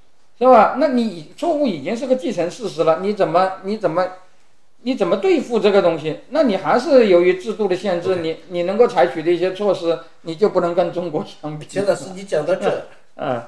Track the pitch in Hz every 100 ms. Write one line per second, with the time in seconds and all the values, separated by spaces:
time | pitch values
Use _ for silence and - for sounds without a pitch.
0 | - - - - 254 240 180 - 302 247
1 | 226 170 151 - 330 294 285 160 139 226
2 | 254 254 339 175 170 180 202 151 160 165
3 | 190 202 160 170 190 190 196 214 185 165
4 | 180 - - - - - - - 240 240
5 | 180 202 381 330 233 233 190 196 175 160
6 | 156 135 - 277 277 185 147 220 294 262
7 | 220 175 180 185 233 196 202 180 208 175
8 | 185 180 160 160 - 175 175 208 240 175
9 | 175 175 156 170 185 185 208 175 165 165
10 | - - 170 165 208 180 175 175 175 175
11 | 180 147 - - 151 151 147 - 202 170
12 | - 185 196 165 151 190 196 - - -
13 | - - 139 120